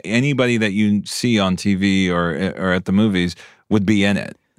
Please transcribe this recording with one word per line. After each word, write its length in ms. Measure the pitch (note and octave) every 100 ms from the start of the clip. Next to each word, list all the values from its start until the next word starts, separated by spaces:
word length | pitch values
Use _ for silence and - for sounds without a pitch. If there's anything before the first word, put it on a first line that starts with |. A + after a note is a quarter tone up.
| F2
anybody 500 | A2+ C#3 C3 B2 A#2
that 160 | G#2+
you 320 | G2 G#2+ G#2
see 340 | - - B2 A2
on 180 | F#2+ F2+
T 180 | G2+
V 360 | F#2+ G2 F#2+ F#2+
or, 200 | F2 E2+ D2+ F#2 -
or 160 | F#2+
at 140 | F#2 F#2
the 60 |
movies 440 | F#2+ A2 F#2 F2+ - - _ _
would 160 | G#2
be 180 | F#2+ G#2+
in 120 | G2 G2+
it. 200 | - - _